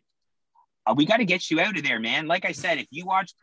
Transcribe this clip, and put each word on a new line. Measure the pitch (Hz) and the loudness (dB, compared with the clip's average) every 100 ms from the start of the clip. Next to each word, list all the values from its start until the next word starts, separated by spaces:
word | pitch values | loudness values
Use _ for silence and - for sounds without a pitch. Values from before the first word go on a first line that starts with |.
| _ _ _ _ _ _ _ _ - | _ _ _ _ _ _ _ _ 0
uh, | 123 | 2
we | 156 | 4
gotta | 226 | 4
get | 202 180 - | 2 0 0
you | 160 | 0
out | 196 180 | 0 0
of | |
there, | 139 117 | -2 -2
man. | 113 139 156 | -2 -2 0
Like | 180 | -2
I | 185 | -2
said, | 135 180 151 | -4 -2 -2
if | - | -4
you | 143 180 | -10 0
watch | 190 185 - | 0 0 -8